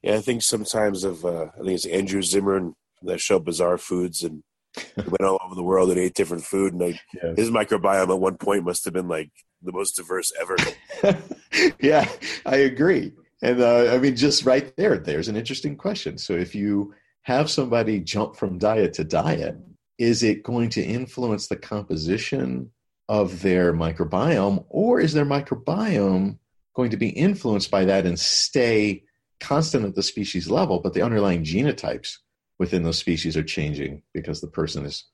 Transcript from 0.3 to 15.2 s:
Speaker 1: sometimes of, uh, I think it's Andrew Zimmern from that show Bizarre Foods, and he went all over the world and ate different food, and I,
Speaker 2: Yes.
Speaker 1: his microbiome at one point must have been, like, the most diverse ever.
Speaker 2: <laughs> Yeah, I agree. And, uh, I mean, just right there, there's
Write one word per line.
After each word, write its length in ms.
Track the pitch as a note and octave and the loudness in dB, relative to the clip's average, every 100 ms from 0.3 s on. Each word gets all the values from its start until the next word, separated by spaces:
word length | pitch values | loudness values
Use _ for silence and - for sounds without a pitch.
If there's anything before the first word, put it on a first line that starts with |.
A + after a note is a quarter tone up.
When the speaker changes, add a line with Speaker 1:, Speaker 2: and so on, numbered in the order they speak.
| A#2 | -2
Speaker 1:
sometimes 600 | - A2+ G#2 A2+ G#2+ F#2+ | 0 -2 -2 0 0 0
of, 220 | F#2+ E2+ F2 | -4 -2 -4
uh, 220 | E2+ D2+ - | -4 -6 -6
I 20 | |
think 80 | F#2 | -4
it's 140 | F2+ F2 | -2 -2
Andrew 340 | F2 F#2+ G2 | -2 0 -2
Zimmern 520 | F2 G2 G2 F#2+ F2 - _ _ | 0 2 2 0 -2 -10 _ _
from 80 | F2+ | -8
that 120 | F2 | -6
show 200 | - F#2+ | 0 0
Bizarre 400 | E2 E2 F2 F2+ | 0 0 0 0
Foods, 420 | - F2+ F2+ E2 | -2 -2 -2 -4
and 200 | E2+ D#2 _ _ _ - | -8 -10 _ _ _ -18
he 260 | - - | -12 -8
went 200 | F2+ F2+ | -4 0
all 160 | F#2+ F#2+ | 2 0
over 120 | F#2 F#2 | -2 -6
the 80 | |
world 260 | F2+ F#2+ F#2 | 2 4 4
and 80 | F2+ | 4
ate 160 | F#2 | 0
different 300 | - F2 E2+ | 0 -2 -2
food, 300 | - G2 F#2+ | -4 0 0
and 100 | F2 | 0
I, 160 | F2 E2 _ - | -4 -4 _ -10
Speaker 2:
Yes. 100 | E2+ E2 | -4 0
Speaker 1:
his 120 | A2+ | 2
microbiome 600 | A#2 G#2+ G#2 G2 F#2+ F#2 | 2 2 2 2 2 2
at 60 | F#2+ | 2
one 180 | F#2+ F#2 | 2 0
point 260 | G2+ G2+ | 0 0
must 220 | F2 F2 - | 0 -4 -4
have 80 | |
been, 140 | F2+ F2+ | -4 -4
like, 240 | D#2+ D#2 _ _ _ | -6 -8 _ _ _
the 80 | F2+ | -10
most 240 | F2+ G2 - | -6 -4 -6
diverse 360 | E2+ F#2 - - | -6 -4 -4 -6
ever. 160 | F2 F#2 - - - - | -4 -2 -2 -6 -18 0
Speaker 2:
<laughs> 160 | G3+ F#3 - - _ - F4+ - | 0 0 -4 -16 _ 2 2 4
Yeah, 280 | C#3 D#3 - - - - - | 4 4 2 -6 -12 -8 0
I 120 | C3+ | 4
agree. 560 | C#3 B2+ E3 D3+ G2 - _ _ | 4 4 2 2 -2 -12 _ _
And, 200 | - B2 | 0 4
uh, 300 | A#2+ A#2+ A#2+ | 6 6 6
I 60 | B2+ | 6
mean, 180 | C#3 A#2+ | 4 4
just 300 | C#3 - C3 | 2 4 4
right 300 | C3 C#3+ - | 2 2 -2
there, 200 | G3+ G#2 | 2 2
there's 300 | D#2 D2+ | 0 -2